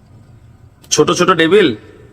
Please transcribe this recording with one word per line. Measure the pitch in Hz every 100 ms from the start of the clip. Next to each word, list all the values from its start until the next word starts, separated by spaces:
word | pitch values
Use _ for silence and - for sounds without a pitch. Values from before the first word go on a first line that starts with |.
| - - - - - - - _ -
ছোট | - 151
ছোট | 170 175
ডেভিল | 175 165 202 170 107 - - -